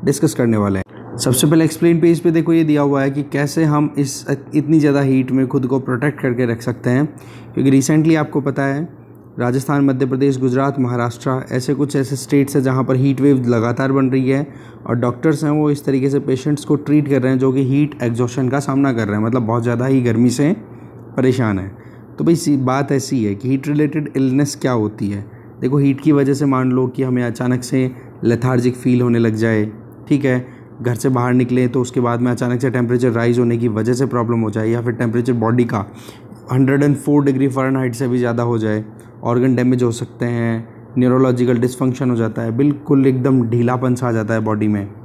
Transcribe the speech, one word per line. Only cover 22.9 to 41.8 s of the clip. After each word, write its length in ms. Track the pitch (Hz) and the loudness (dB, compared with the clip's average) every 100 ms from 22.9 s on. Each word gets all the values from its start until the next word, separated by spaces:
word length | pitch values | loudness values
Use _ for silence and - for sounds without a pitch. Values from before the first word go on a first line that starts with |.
ऐसी 320 | 139 131 135 | -2 0 -2
है 100 | 107 | -2
कि 140 | 101 127 | -2 -2
हीट 200 | 135 131 | -2 -2
रिलेटेड 440 | 147 151 139 147 135 | 0 0 -2 -4 -2
इलनेस 420 | 135 135 143 - | 0 2 0 -2
क्या 100 | 135 | -2
होती 380 | 120 104 - 101 | 0 -2 -4 -6
है। 160 | 101 101 - - - | -6 -10 -18 -20 -6
देखो 180 | 127 143 | -2 2
हीट 220 | 139 131 | 2 0
की 120 | 156 | 2
वजह 220 | 143 139 | 2 2
से 120 | 135 143 | 0 0
मान 260 | 131 127 | 0 2
लो 140 | 127 127 | 0 0
कि 160 | 123 | -2
हमें 200 | 131 123 | -2 -2
अचानक 400 | 120 117 123 123 | -2 -4 -2 -2
से 300 | 123 135 127 127 - - | -2 -2 -2 -6 -18 -4
लेथार्जिक 520 | 113 117 127 127 123 123 | 0 0 2 2 0 -2
फील 240 | 131 123 | 0 2
होने 180 | 123 117 | 2 2
लग 160 | 113 | 0
जाए, 380 | 110 113 110 107 107 - - - | 0 0 0 -2 -8 -20 -20 -2
ठीक 160 | 147 | 0
है, 220 | 131 127 127 - - - | 2 -2 -4 -18 -20 -6
घर 120 | 120 | -4
से 140 | 117 139 | -2 0
बाहर 240 | 127 123 | 0 2
निकले 360 | 123 123 123 123 | 2 2 0 0
तो 120 | 131 | 0
उसके 200 | 123 135 | -2 0
बाद 200 | 120 117 | 0 0
में 120 | 123 | 0
अचानक 280 | 113 123 123 | 0 -2 -2
से 100 | 131 | -2
टेम्परेचर 400 | 123 117 123 127 | 0 0 2 2
राइज 280 | 113 120 120 | 2 2 2
होने 180 | 120 120 | 2 2
की 120 | 120 | 0
वजह 240 | 107 110 | 0 0
से 140 | 123 131 | 0 0
प्रॉब्लम 340 | 123 117 117 | 0 0 0
हो 100 | 110 | 0
जाए 180 | 110 110 | -2 -2
या 140 | 117 | -2
फिर 100 | 117 | -2
टेम्परेचर 400 | 113 120 117 120 | -4 -2 -2 -2
बॉडी 320 | 120 113 123 | 0 0 2
का 220 | 117 113 95 - - - - - - | 0 -2 -6 -12 -20 -20 -20 -20 -4
हंड्रेड 300 | 127 135 139 | 0 2 4
एंड 140 | 147 143 | 2 0
फ़ोर 280 | - 147 | 2 2
डिग्री 240 | 143 131 139 | 2 0 0
फ़ारेनहाइट 460 | 127 131 135 131 | 0 0 0 -2
से 140 | 117 135 | -2 -2
भी 100 | 123 | 0
ज़्यादा 240 | 123 117 | 0 0
हो 160 | 120 117 | 0 0
जाए, 260 | 107 107 107 - - - | 0 -2 -6 -16 -20 -10
ऑर्गन 320 | 117 120 131 | -2 0 2
डैमेज 280 | 123 123 127 | 2 2 2
हो 80 | 123 | 0
सकते 360 | 113 117 - 123 | -2 -10 -6 -4
हैं, 420 | 117 117 113 113 - - 127 | -2 -2 -4 -8 -20 -8 0
न्यूरोलॉजिकल 600 | 127 127 131 123 123 120 | 2 4 2 2 2 2
डिसफंक्शन 520 | 120 123 | 0 0